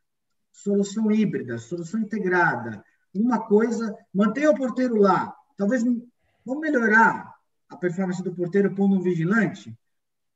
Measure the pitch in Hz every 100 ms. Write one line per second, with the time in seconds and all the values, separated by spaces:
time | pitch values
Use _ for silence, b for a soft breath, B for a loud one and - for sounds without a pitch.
0 | _ _ _ _ _ - 202 202 196 208
1 | 214 214 190 135 123 117 - 175 165 226
2 | 214 214 180 180 165 135 113 104 b b
3 | b 190 240 220 - 208 240 220 226 -
4 | - 185 214 269 302 302 254 240 254 220
5 | 196 180 226 - _ - 202 254 240 233
6 | - _ _ _ - 285 311 247 226 220
7 | 214 - - - _ _ _ - 180 170
8 | 185 180 185 180 170 202 196 196 196 196
9 | 175 170 165 226 175 - 117 113 _ _
10 | _ _ _